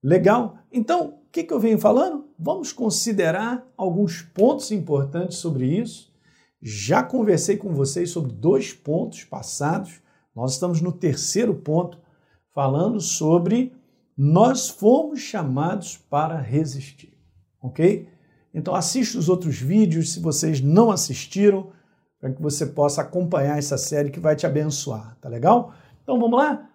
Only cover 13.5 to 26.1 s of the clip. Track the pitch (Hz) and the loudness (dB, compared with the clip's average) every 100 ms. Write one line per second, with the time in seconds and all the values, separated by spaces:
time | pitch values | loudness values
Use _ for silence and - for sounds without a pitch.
13.5 | 233 254 - _ _ _ - 139 170 233 | 0 0 -6 _ _ _ 0 4 6 6
14.5 | 262 - - 208 269 311 285 - 208 147 | 4 -4 0 4 4 2 -8 -8 -6 -4
15.5 | 131 165 202 170 - _ 143 160 165 113 | -2 -2 -4 -8 -18 _ -2 -2 -4 -2
16.5 | 139 160 139 - - - _ _ _ _ | -2 -2 -6 -14 -20 -20 _ _ _ _
17.5 | _ 127 - 170 208 - _ _ _ _ | _ -12 2 2 2 -8 _ _ _ _
18.5 | 160 143 185 - 269 220 - 160 180 170 | -10 -4 -2 -2 -2 -2 0 0 0 0
19.5 | 127 127 208 202 160 160 - 165 143 160 | -4 2 4 4 2 -2 -2 -2 0 0
20.5 | 143 135 170 233 190 - 131 - 190 202 | 0 4 6 6 4 -2 -6 -8 4 4
21.5 | 196 190 - _ _ _ _ 135 135 151 | 4 -4 -20 _ _ _ _ -10 -6 -4
22.5 | 143 147 - 147 143 143 180 170 175 139 | -4 -4 0 0 0 -4 -4 0 0 0
23.5 | 147 143 131 - 151 147 139 156 151 151 | 0 -2 -4 -2 -2 -2 -2 0 0 0
24.5 | 139 151 139 - 113 110 - 131 117 127 | 0 -2 -4 -8 -10 -12 -18 -12 0 4
25.5 | 240 247 - _ _ - | 4 2 -16 _ _ -4